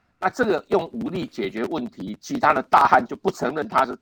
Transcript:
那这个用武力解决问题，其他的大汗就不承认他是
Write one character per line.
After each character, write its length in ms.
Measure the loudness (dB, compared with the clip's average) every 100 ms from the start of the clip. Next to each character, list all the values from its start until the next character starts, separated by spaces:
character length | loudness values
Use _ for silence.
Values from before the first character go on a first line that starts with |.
| _ _
那 100 | -4
这 160 | -2 0
个 180 | 0 2
用 200 | 0 0
武 180 | -6 -6
力 160 | -6 -8
解 240 | -6 -6
决 140 | -4
问 200 | -4 -4 -6
题， 280 | -8 -10 -10
其 180 | -6 0
他 140 | 2
的 80 | 2
大 240 | 2 4 6
汗 180 | 4
就 120 | 2 -4
不 160 | -4
承 240 | -2 -2 -2
认 120 | -2
他 160 | 0
是 120 | 0 0